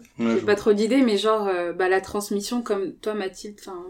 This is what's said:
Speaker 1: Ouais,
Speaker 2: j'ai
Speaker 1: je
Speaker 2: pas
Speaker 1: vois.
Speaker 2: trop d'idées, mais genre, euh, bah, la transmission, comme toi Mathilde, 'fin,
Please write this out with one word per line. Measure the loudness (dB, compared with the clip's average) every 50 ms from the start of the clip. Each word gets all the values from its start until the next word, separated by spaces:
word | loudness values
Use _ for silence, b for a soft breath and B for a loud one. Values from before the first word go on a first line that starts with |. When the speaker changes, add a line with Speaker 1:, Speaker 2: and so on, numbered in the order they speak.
| -20 -20 _ -2 0
Speaker 1:
Ouais, | 2 2
Speaker 2:
j'ai | 2
Speaker 1:
je | 2
Speaker 2:
pas | 2 0
Speaker 1:
vois. |
Speaker 2:
trop | 2 4 2 4
d'idées, | 4 4 2 4 4
mais | 4 4 2
genre, | 2 2 2 2 2 0
euh, | 0 -2 -2 -2 -2 0
bah, | 0 2 4
la | 2 2
transmission, | 0 -2 -6 -6 -4 -2 -4 -4 -4 -2 -4 -4
comme | -2 -2 -2 -2 -2 -6 -8
toi | -6 -6 -6 -4
Mathilde, | -4 -6 -6 -8 -10 -14 -14 -16 -16
'fin, | -16 -14 -14 -14 -14 -14